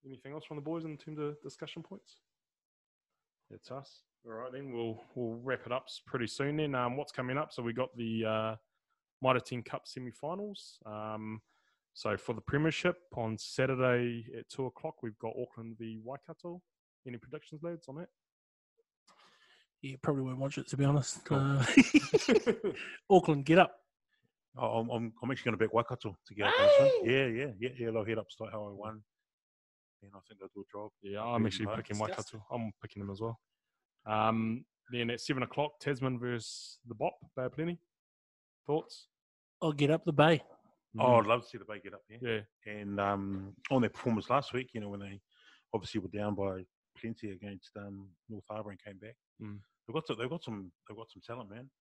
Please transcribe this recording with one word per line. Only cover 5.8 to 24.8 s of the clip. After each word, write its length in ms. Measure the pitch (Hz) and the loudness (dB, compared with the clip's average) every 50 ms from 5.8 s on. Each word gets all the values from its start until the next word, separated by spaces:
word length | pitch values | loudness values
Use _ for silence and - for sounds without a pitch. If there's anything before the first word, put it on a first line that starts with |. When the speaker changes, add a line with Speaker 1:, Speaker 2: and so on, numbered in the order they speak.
| - | -4
Speaker 1:
s-, 140 | - - - _ | -6 -16 -16 _
pretty 200 | - - 135 117 | -6 -4 -2 -2
soon. 300 | 110 - - 139 143 147 | -2 -2 -2 -2 0 0
Then, 180 | 151 156 147 139 | 0 0 0 2
um, 220 | 127 123 123 123 | 0 0 0 0
what's 160 | 135 147 - - | -4 -6 -6 -6
coming 240 | - 127 127 131 139 | -6 -4 -2 -2 -2
up? 140 | 156 - - | -2 -4 -6
So 100 | - 123 | -6 -4
we 100 | 117 117 | -4 -2
got 220 | 123 127 127 - | -2 -4 -4 -4
the, 280 | 120 117 113 113 113 110 | -6 -4 -2 0 0 0
uh, 320 | 110 110 110 110 110 113 113 _ _ _ _ _ _ _ _ _ _ _ _ - | 2 0 0 0 -2 -4 -6 _ _ _ _ _ _ _ _ _ _ _ _ 2
Mitre 180 | 131 131 123 | 4 4 4
ten 220 | - - - 123 113 | 2 -2 -8 -8 -8
Cup 240 | - - 131 _ - | -6 -10 -10 _ -10
semi-finals. 920 | - - 127 123 113 - - 147 170 190 208 208 202 190 - - - - - | -12 -10 -10 -10 -10 -8 -6 -6 -6 -6 -6 -8 -10 -12 -16 -20 -20 -20 -14
Um, 560 | 107 107 107 107 107 107 107 107 110 110 110 _ _ _ _ _ _ _ _ _ _ _ | -12 -10 -8 -6 -6 -6 -6 -6 -8 -8 -10 _ _ _ _ _ _ _ _ _ _ _
so 220 | - - 110 104 | -6 -2 -2 -2
for 180 | 101 - - 120 | -2 -2 -4 -6
the 60 | 110 | -6
premiership 560 | - - - 143 156 160 151 - - 180 175 - _ _ - | -4 -2 0 2 2 2 0 0 0 0 -2 -2 _ _ -8
on 200 | - 117 110 113 107 | -6 -4 -4 -4 -6
Saturday 880 | - - - - 131 131 135 127 127 127 123 123 123 120 117 117 113 110 - 117 | -8 -10 -2 0 2 2 2 2 4 4 4 4 2 0 -2 -4 -8 -10 -12 -14
at 100 | 113 _ | -14 _
two 180 | - - 135 | -8 -6 -6
o'clock, 360 | 127 - - - 160 156 _ - | -6 -6 -8 -10 -10 -10 _ -10
we've 160 | 117 107 _ | -10 -10 _
got 160 | - 113 113 - | -8 -8 -6 -6
Auckland 360 | 123 - _ - 113 113 113 110 | -8 -10 _ -14 -14 -14 -12 -12
v 200 | 117 113 110 110 110 | -10 -10 -10 -10 -10
Waikato. 600 | 117 131 139 _ - 165 _ _ 175 170 180 _ _ _ _ _ _ _ _ _ | -12 -12 -14 _ -18 -20 _ _ -12 -12 -12 _ _ _ _ _ _ _ _ _
Any 100 | 127 123 120 | -12 -12 -12
predictions, 440 | - 123 135 156 - - - 151 147 | -14 -12 -14 -14 -14 -14 -16 -10 -8
lads, 260 | 170 170 165 - - | -8 -8 -8 -12 -14
on 80 | 135 | -12
that? 120 | 151 180 - _ _ _ _ _ _ _ _ _ _ _ _ _ _ _ _ _ _ _ _ - _ - - _ _ _ _ _ _ _ _ _ _ - | -12 -12 -14 _ _ _ _ _ _ _ _ _ _ _ _ _ _ _ _ _ _ _ _ -20 _ -20 -20 _ _ _ _ _ _ _ _ _ _ -12
Speaker 2:
Yeah, 140 | 139 135 131 - | -10 -10 -4 -2
probably 200 | - 147 135 131 | 0 0 0 0
won't 160 | 127 127 127 | -2 -4 -2
watch 200 | 135 139 143 - | -4 -4 -4 -6
it, 100 | 139 - | -8 -6
to 80 | - | -2
be 80 | 131 143 | 2 4
honest. 400 | 139 143 147 131 - - - - | 4 4 4 2 0 -6 -10 -4
Speaker 1:
Cool. 140 | - 156 139 | 0 0 2
Speaker 2:
Uh, 260 | 139 139 139 139 127 | 2 2 4 2 2
<laughs> 1080 | - - - 247 - - 294 - - - 440 - - 247 226 - - 220 - - 202 - - - - - | 6 8 8 8 10 8 6 6 8 4 4 6 8 4 6 6 4 0 2 0 -2 -2 -2 -8 -12 -14
Speaker 1:
<laughs> 180 | - _ _ | -16 _ _
Speaker 2:
Auckland, 340 | 202 185 170 - 156 143 135 | 10 10 10 8 2 2 6
get 140 | 139 160 180 | 8 10 10
up. 160 | 180 - - - _ _ _ _ _ _ _ _ _ _ _ _ _ _ _ | 10 8 6 -10 _ _ _ _ _ _ _ _ _ _ _ _ _ _ _
Speaker 3:
Oh, 240 | 127 127 113 113 113 | -2 -2 0 2 0